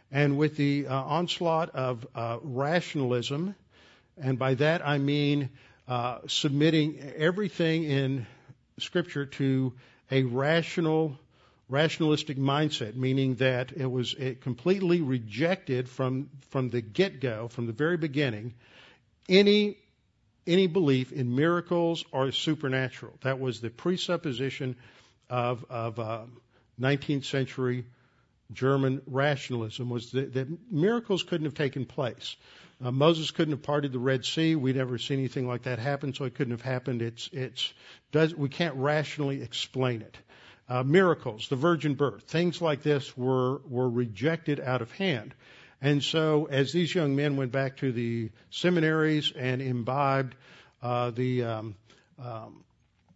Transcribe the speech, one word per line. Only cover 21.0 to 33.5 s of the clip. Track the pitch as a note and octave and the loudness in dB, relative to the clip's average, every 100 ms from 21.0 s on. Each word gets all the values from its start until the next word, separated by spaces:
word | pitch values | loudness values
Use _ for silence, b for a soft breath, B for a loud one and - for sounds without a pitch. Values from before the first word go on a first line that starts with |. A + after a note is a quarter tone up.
| B2+ | 2
in | - B2 B2 | -4 -2 2
miracles | D#3+ F3 E3+ F3 E3 E3 - | 2 2 0 2 2 0 -4
or | C3+ C3+ | 0 0
supernatural. | - D#3+ D3 C3+ C3 B2+ - A2+ - | 0 -2 -2 0 0 -2 -6 -16 -6
That | C3+ C3 | -4 -2
was | C3 G#2+ | -2 -4
the | A2+ | -8
presupposition | - F3 F3+ - E3+ D#3+ A#2 C3+ - C3 B2 B B B B - | -4 -2 -2 0 -2 -2 -4 -4 -4 -6 -6 B B B B -6
of, | B2 A#2+ A#2+ - | -2 0 -2 -6
of, | B2 A2+ A2+ | -6 -6 -6
uh, | A2 A2+ A#2 A#2+ _ b b - | -6 -8 -10 -20 _ b b -2
nineteenth | C3 C#3+ - C#3+ - | 0 0 0 -4 -2
century | C#3 C3 - B2+ B2 A#2+ b b b b b - | -2 -2 -2 -2 -2 -8 b b b b b -18
German | G#2 C3 C#3 C3+ C#3 - | -2 2 4 2 0 -2
rationalism, | C3 C#3+ C3+ - A#2+ A2 - B2 | 0 2 0 -2 -4 -4 -6 -4
was | A#2+ A#2 | -4 -4
that, | C3 C3+ B2+ | -4 -2 -4
that | C3 F3 - | -4 -8 -4
miracles | D3+ F#3+ A#3+ A#3 F#3 | 0 2 2 0 -2
couldn't | - F3 | -2 -4
have | D3+ - | -2 -2
taken | C#3 C#3 B2 | -2 -2 -6
place. | - B2 - - - B B B B | -4 -4 -6 -12 -16 B B B B
Uh, | B2+ | -4
Moses | C3 D#3 D#3+ D3+ | 4 6 6 0
couldn't | - D#3+ | 0 0